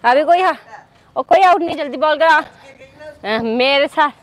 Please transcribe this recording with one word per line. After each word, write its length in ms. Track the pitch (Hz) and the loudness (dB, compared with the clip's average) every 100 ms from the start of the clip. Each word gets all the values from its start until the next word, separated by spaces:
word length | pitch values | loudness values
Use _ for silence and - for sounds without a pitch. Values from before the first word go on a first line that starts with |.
अभी 200 | 233 262 | 2 2
कोई, 180 | 302 349 | 2 2
हाँ, 160 | 370 285 - 214 _ _ _ - | 0 -4 -12 -20 _ _ _ -10
ओ, 60 | |
कोई 200 | 269 339 | 0 2
आउट 200 | 370 349 | 4 2
नहीं, 140 | 339 285 | -2 -8
जल्दी 220 | 294 254 | -10 -4
ball 200 | 311 302 | -4 0
करा। 200 | 320 311 302 - - - - - 311 - 190 | 2 0 -2 -20 -20 -20 -20 -20 -20 -14 -6
अ, 140 | 220 | -4
मेरे 460 | 226 233 254 277 294 | -4 -2 0 0 0
साथ 240 | - 294 - | 0 -2 -4